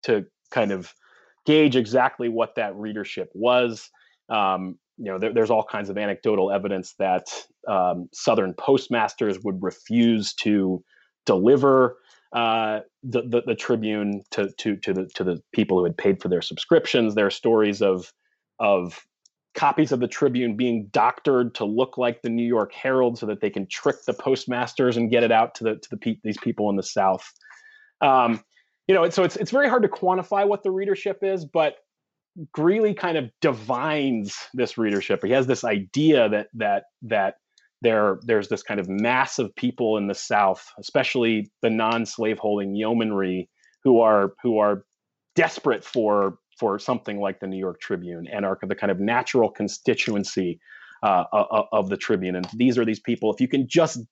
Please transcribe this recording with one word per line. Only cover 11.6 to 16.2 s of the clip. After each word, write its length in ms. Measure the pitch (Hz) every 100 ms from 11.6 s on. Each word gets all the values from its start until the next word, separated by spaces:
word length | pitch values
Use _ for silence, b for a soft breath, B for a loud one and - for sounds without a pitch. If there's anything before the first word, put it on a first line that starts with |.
| 139 131 127 123 b b b 117
uh, 460 | 117 113 110 107 - _
the, 180 | 131 120
the, 220 | 117 120 120
the 100 | 113
Tribune 680 | - 117 110 107 104 101 -
to, 180 | - 98 -
to, 180 | 113 98
to 180 | -
the, 120 | 95 92 -
to 80 |
the 160 | 92 82 _
people 240 | - 104 92
who 80 | 87
had 120 | 82
paid 240 | 101 95